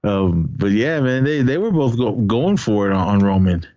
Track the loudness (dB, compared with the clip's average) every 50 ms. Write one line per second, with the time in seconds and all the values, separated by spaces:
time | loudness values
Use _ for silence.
0 | -2 -2 -2 0 0 0 0 0 -2 -2 -4 -4 -2 0 0 0 0 0 -2 0
1 | 0 0 0 0 0 0 0 0 0 0 0 0 -2 0 0 0 0 0 0 0
2 | -2 -2 -2 -2 -2 0 0 0 0 0 0 0 0 0 0 0 0 0 0 0
3 | 0 0 2 2 2 2 2 2 2 2 0 -2 -4 -10 _